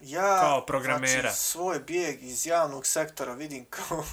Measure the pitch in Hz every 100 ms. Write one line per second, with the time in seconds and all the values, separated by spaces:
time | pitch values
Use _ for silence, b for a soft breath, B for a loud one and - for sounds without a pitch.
0 | 139 156 196 190 175 135 - 135 127 131
1 | 131 131 120 104 - 160 185 160 131 330
2 | 165 131 127 123 160 170 156 135 135 160
3 | 156 - 127 123 151 135 123 - - 165
4 | 151